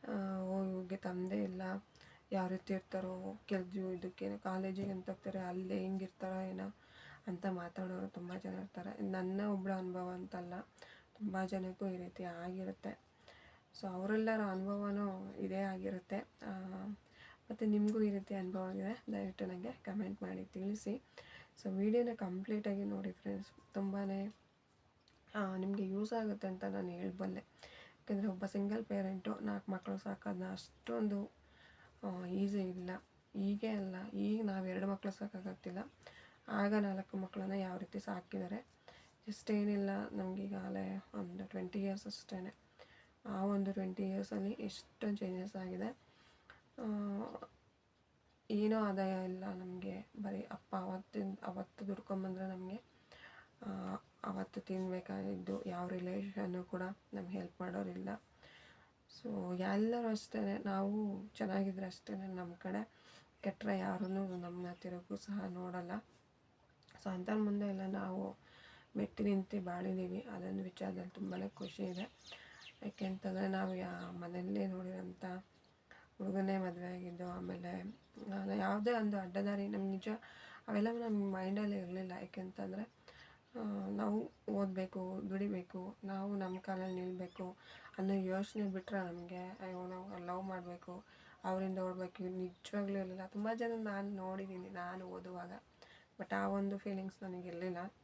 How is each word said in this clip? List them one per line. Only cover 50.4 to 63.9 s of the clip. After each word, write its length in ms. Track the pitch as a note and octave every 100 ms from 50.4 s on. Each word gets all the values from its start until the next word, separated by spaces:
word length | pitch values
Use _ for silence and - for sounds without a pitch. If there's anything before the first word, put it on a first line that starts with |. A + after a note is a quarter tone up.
| G#3+
ಅಪ್ಪ 240 | G3 - G3
ಅವತ್ತಿನ, 600 | F#3 F#3 G3 G#3 G3 G3
ಅವತ್ತು 440 | G3+ F#3 G3 - G3+
ದುಡ್ಕೊಂಬಂದ್ರೆ 600 | G3 - F#3+ F#3+ F#3 F#3+
ನಮಗೆ, 340 | F#3 F#3 G#3 - - - - - - - - -
ಆ, 300 | F#3+ F#3+ F#3+ - -
ಅವತ್ತು 380 | G3+ F#3+ F#3+ -
ತಿನ್ಬೇಕಾಗಿದ್ದು 1040 | - F#3+ F#3 F#3 F3+ G3 G3 F#3+ F3+ G3 G3
ಯಾವ 220 | F3 F3+
ರಿಲೇಷನ್ನು 760 | F#3 F3+ F#3+ G3 G3 G3 F3+
ಕೂಡ 180 | F3+ F#3 F#3 G3 -
ನಮ್ಗೆ 160 | G3+ F3+
ಹೆಲ್ಪ್ 320 | F#3+ F3 -
ಮಾಡೋರಿಲ್ಲ. 600 | F3+ F#3 F#3+ F3+ F#3+ G#3+ - - - - - - - _ _ -
So 360 | A3+ G#3 F3+ F3+
ಎಲ್ಲರೂ 460 | F#3 G3 A3 A#3+ A#3
ಅಷ್ಟೇ, 560 | A3 - A3 G3+ G3 G3+
ನಾವು 640 | G3 G3 G#3 G#3 G3 G#3
ಚೆನ್ನಾಗಿದ್ರೆ 580 | - G3+ F#3+ G3 F#3 F#3+
ಅಷ್ಟೇ 300 | F3+ - G3+
ನಮ್ಮ 380 | F#3+ F#3 F3
ಕಡೆ, 360 | F3 F#3 G3 A3 - - - - -
ಕೆಟ್ಟರೆ 380 | G3+ F#3+ G#3+ G3
ಯಾರನ್ನೂ 480 | F#3+